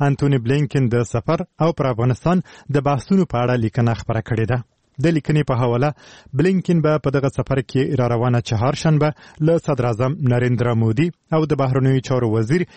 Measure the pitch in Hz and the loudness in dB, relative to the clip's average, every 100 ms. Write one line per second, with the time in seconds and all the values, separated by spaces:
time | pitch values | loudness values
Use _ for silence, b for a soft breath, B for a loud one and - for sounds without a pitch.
0 | 143 139 143 139 117 143 147 143 123 120 | -2 0 0 0 0 0 0 0 0 0
1 | 117 117 - 170 180 - 160 156 135 110 | -2 -2 -2 -4 -4 -2 -2 0 -2 0
2 | 123 117 - 180 B B B 139 139 139 | -2 0 0 0 B B B -2 0 -2
3 | - 196 175 120 123 123 113 - 117 117 | 0 0 2 0 0 0 0 0 0 -2
4 | - 110 - 110 110 123 - _ _ - | -4 -6 -4 -2 -2 -4 -6 _ _ -4
5 | 156 160 - 151 143 120 123 120 147 B | -2 0 0 0 0 0 0 0 0 B
6 | B B B 131 180 190 175 170 151 151 | B B B 0 0 0 0 2 2 0
7 | 143 139 135 - - 135 - 127 139 135 | 0 0 0 -2 -2 -4 -2 -2 0 0
8 | 120 117 123 120 - 107 127 151 160 151 | 0 0 0 0 0 0 0 0 0 2
9 | 151 B B B 156 165 - 127 120 107 | 0 B B B 0 0 0 -2 -2 -2
10 | 131 156 131 123 123 120 120 113 113 110 | -2 0 0 2 0 0 0 0 0 0
11 | 175 - _ 160 156 139 135 131 131 135 | -2 -4 _ -2 0 0 0 0 2 0
12 | - 127 117 110 110 180 - | 0 0 0 0 0 -2 -2